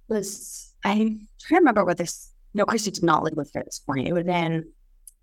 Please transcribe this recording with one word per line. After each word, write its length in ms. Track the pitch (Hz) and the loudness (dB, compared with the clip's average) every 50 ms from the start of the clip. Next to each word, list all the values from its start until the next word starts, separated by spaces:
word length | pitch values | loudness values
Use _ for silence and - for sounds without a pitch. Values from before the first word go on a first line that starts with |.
| _ | _
was, 680 | - 220 208 190 - - - - - - - - - _ _ - | -4 -4 -4 -4 -6 -10 -12 -14 -14 -16 -16 -18 -20 _ _ -2
I 100 | 202 208 | 0 2
can't 680 | 214 220 226 214 214 - - - - - - 311 370 | 2 2 0 0 -4 -10 -18 -20 -10 -2 2 4 6
remember 220 | 349 254 220 214 175 | 6 6 6 4 2
what 140 | 175 170 | 2 0
this, 340 | 175 175 - - - - - _ _ _ - - | -2 -4 -6 -8 -12 -16 -20 _ _ _ -4 -2
no, 120 | 202 202 | 0 0
Christy 260 | - 220 220 220 196 | 2 0 0 -2 -4
did 120 | 196 - 170 | -2 0 2
not 200 | 165 156 - - | 4 4 4 2
live 100 | 160 160 | -2 -4
with 160 | 151 - - - | -4 -6 -6 -8
her 60 | - | -10
at 40 | - | -10
this 140 | - - - | -10 -12 -10
point. 280 | - - 135 135 - | -6 -4 -2 -2 -2
It 60 | 160 180 | 0 -2
would 140 | 175 175 | -2 0
have 140 | 180 175 170 165 | 0 0 0 0
been, 220 | 165 165 160 160 - - _ _ _ _ _ _ - - _ | 0 -2 -4 -6 -8 -16 _ _ _ _ _ _ -20 -20 _